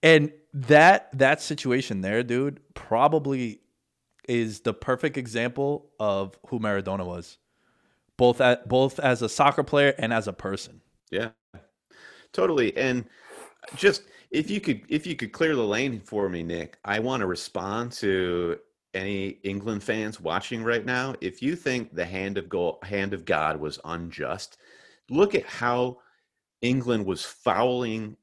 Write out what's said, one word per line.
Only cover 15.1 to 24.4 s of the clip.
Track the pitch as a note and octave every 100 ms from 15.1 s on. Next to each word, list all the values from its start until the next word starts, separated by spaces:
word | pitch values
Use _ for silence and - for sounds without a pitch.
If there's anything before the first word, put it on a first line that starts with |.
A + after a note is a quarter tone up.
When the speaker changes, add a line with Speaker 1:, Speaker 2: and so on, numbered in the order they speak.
| C#3+
Speaker 2:
could | A2
clear | - D#3+ C#3+
the |
lane | G#2+ G#2 C3+ A2+
for | - G#2+ G2
me, | F2
Nick, | E2 E2+ D#2+ -
I | G2 G#2
wanna | A#2+ C3 F#2+
respond | F2+ - G2 F#2+ G#2+ A#2+
to | - G#2 F#2+ F2+ F2 F2 E2+ _ _ _
any | F#2+ F#2+ G2 G2 -
England | G2 G2 G#2 G#2+
fans | - A2 G#2+ A2
watching | E2 F2 - A#2
right | A2+ A#2+ A2+
now. | B2+ C3 B2+
If | F#2 -
you | C3 F3
think | C#3+ B2+ G#2+
the | D#2+
hand | F2 F#2+ G2 G2
of | E2+
go-, | F2+ F2 -
hand | F#2+ G2+ G2
of | G2
God | - D#2 D#2 D#2
was | D2+ -
unjust, | D#2 E2+ E2+ D2 C2+ F2+